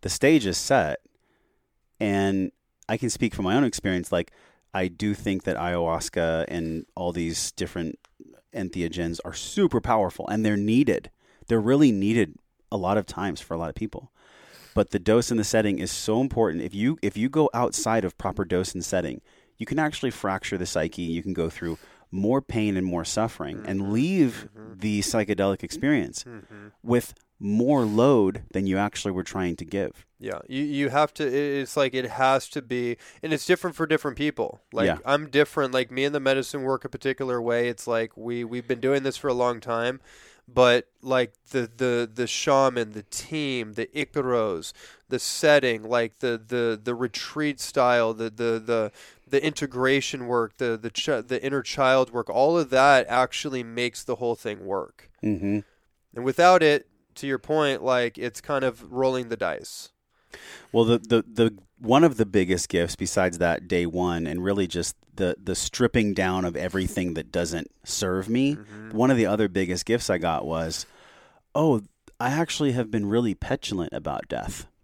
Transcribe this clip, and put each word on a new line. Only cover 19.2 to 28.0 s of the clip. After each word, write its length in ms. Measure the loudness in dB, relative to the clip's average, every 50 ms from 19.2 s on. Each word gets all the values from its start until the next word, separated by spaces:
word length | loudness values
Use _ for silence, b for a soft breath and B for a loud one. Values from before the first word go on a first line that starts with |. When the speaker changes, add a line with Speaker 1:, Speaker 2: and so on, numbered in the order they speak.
| _ b b b b b b
Speaker 1:
you 100 | b -8
can 120 | -6 -2 -2
actually 320 | -2 -2 -2 -4 -6 -6 -6
fracture 440 | -4 -4 -2 -2 -2 -4 -4 -4
the 100 | -4 -4
psyche. 360 | -2 -2 -2 -2 -2 -4 -6 -6
You 200 | -4 -4 -4 -4
can 100 | -6 -4
go 160 | -2 -2 -4
through 280 | -4 -6 -8 -8 -8 -8 b b b b b b -6
more 280 | -2 0 0 0 0
pain 360 | -2 _ -2 0 0 0 0
and 100 | 0 -2
more 180 | -2 -2 -4 -4
suffering 580 | -4 -2 -2 -2 -2 -4 -8 -10 -10 -10 -10 -8
and 140 | -6 -6 -4
Speaker 2:
Mm-hmm. 120 | -2 -2 0
Speaker 1:
leave 560 | 0 2 2 4 2 2 2 2 -4 -14 -16 _
Speaker 2:
Mm-hmm. 220 | -20 -20 -18 -16 -4
Speaker 1:
the 220 | -2 0 0 2
psychedelic 640 | 0 0 0 0 0 0 0 2 2 2 0 0 -4
experience 580 | -10 -8 -4 0 2 2 2 0 -2 -6 -10 -12
Speaker 2:
Mm-hmm. 440 | -12 -16 -20 -20 _ -20 -20 -20 -20 _ _ _
Speaker 1:
with 300 | 2 2 2 2 -2 -14 _ _ _ _ _
more 420 | -4 -2 2 2 4 4 4 4 4
load 600 | 2 4 4